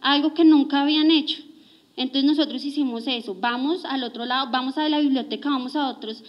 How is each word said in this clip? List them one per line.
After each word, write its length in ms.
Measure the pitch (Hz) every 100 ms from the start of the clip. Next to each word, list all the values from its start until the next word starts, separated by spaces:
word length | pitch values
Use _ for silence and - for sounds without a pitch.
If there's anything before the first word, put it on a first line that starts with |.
algo 320 | 269 285 302
que 120 | 311 320
nunca 360 | 302 - 277
habían 300 | 285 302 311
hecho. 300 | 320 - - - - _ _ _ -
Entonces 280 | 254 277
nosotros 420 | 277 302 294 247 277
hicimos 400 | 285 262 226 240
eso, 300 | 240 220 185
vamos 460 | 240 247 277 359 -
al 180 | 269
otro 220 | 240 233 247
lado, 240 | 254 262
vamos 280 | 254 262 285
a 100 | 311
la 100 | 302
biblioteca, 520 | 285 262 - 214 285
vamos 240 | 269 254 302
a 140 | 269
otros 340 | 233 214 226